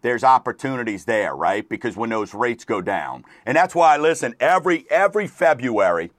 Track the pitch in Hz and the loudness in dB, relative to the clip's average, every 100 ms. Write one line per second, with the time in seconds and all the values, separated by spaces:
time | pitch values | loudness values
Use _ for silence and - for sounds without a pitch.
0 | 120 120 131 131 - - 135 131 113 98 | -2 2 4 4 2 -6 -6 -4 -4 -6
1 | - 110 92 69 85 101 107 107 120 95 | -2 0 0 -2 -2 -2 -4 -8 -6 -6
2 | 113 113 101 104 120 117 - 107 90 95 | -4 -4 -6 -4 -4 -4 -6 -4 -2 -4
3 | 71 64 - - 110 147 180 170 165 147 | -6 -12 -18 -14 -2 0 0 4 4 4
4 | 156 160 127 - 139 185 170 165 - 160 | 2 0 -4 -2 2 2 2 -2 0 0
5 | 196 208 190 - 170 147 127 107 95 85 | 2 0 -6 0 2 2 0 2 2 2
6 | 85 | -4